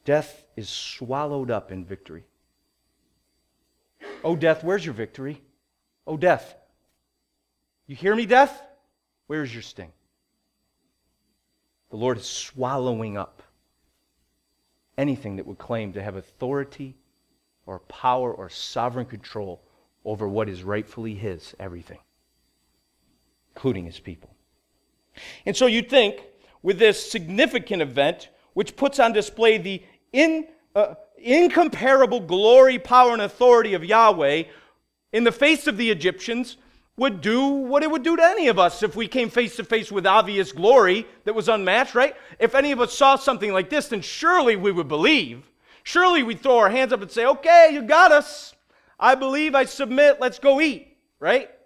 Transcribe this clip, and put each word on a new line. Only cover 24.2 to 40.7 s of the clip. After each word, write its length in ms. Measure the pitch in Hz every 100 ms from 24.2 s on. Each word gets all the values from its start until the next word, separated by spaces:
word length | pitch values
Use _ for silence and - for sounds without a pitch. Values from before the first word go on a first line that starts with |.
| - _ _ _ _ _ _ _ _ - - - -
And 100 | -
so 100 | 254
you'd 220 | 226 233
think, 340 | 269 208 - - _ _ _
with 160 | 180 185
this 320 | 220 202 -
significant 680 | 226 165 196 311 247 - 196
event, 480 | 147 127 143 - - _ _
which 240 | - 196 -
puts 220 | 277 277
on 160 | 233
display 420 | 214 202 - 226 220
the 260 | 175 190 _ _ _
in-, 340 | 254 320 320 311 _ _
uh, 200 | - 311 - - _
incomparable 1040 | 233 285 349 - 320 - 247 269 247 240
glory, 580 | 165 180 214 254 262 247
power, 340 | - 247 247
and 80 | 233
authority 500 | 202 - 247 233 226
of 100 | 185
Yahweh 600 | 170 220 226 175 139 151 165 - _ _ _ _ _
in 120 | 220
the 80 | 233
face 340 | 226 285 311 302
of 120 | 208
the 120 | 233
Egyptians, 680 | 190 175 180 - 233 247 - _ _ _ -
would 240 | 269 190
do 240 | 196 240 277
what 360 | 277 254 285
it 80 | 311
would 120 | 311
do 120 | 254
to 80 | 330
any 260 | 330 415 294
of 100 | 190
us 240 | 175 -
if 120 | 208
we 140 | 185 226
came 220 | 262 226
face 260 | - 240 -
to 80 |
face 260 | 190 226 202
with 160 | 196 185
obvious 460 | 202 190 202 190
glory 540 | 156 196